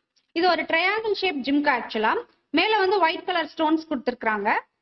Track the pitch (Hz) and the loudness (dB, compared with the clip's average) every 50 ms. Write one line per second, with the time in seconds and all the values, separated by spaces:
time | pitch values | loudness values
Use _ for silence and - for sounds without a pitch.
0 | _ _ _ _ _ _ _ 330 349 370 339 320 311 - - 330 349 381 415 453 | _ _ _ _ _ _ _ 0 2 2 2 2 0 -2 0 0 2 0 0 0
1 | 440 440 403 - 381 370 320 277 233 269 285 294 294 294 269 240 - - - 220 | -2 -2 -2 -2 -2 -2 -2 -2 -2 0 0 2 2 2 0 0 -2 -6 -4 -2
2 | 214 220 294 440 - - _ _ _ _ - 311 359 427 440 427 381 370 415 403 | 0 0 0 0 -4 -8 _ _ _ _ 0 0 2 2 2 2 2 2 2 2
3 | 339 320 359 - - - 359 339 320 311 - - 320 311 320 320 320 - 302 247 | 2 2 0 -2 -4 -4 -2 -2 -2 -4 -4 -2 0 2 2 0 -2 -4 -6 -4
4 | 202 247 240 - - 226 214 208 196 214 285 392 - _ _ _ | -4 -4 -6 -2 -2 -2 -2 0 0 0 0 0 -2 _ _ _